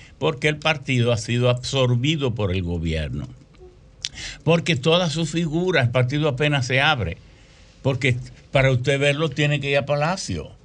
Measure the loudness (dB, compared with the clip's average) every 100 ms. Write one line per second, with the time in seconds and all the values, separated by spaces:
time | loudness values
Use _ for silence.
0 | -18 -4 -4 0 -2 -2 -2 -4 -2 0
1 | 2 0 -2 0 2 0 -2 0 2 2
2 | 0 0 -2 -2 -2 -2 -2 -4 -2 -4
3 | -4 -8 -10 -16 -20 -20 -20 -20 -20 -14
4 | -14 -12 -14 -4 2 2 2 0 2 2
5 | 2 -2 -4 -2 -2 0 2 4 4 2
6 | 2 2 0 2 2 2 2 2 4 2
7 | -2 -6 -16 -20 -20 -20 -20 -6 -2 0
8 | 0 -2 -6 -18 -2 2 2 2 0 2
9 | 2 0 -2 0 0 0 0 -2 0 -2
10 | -2 -4 -6 -8 -8 -18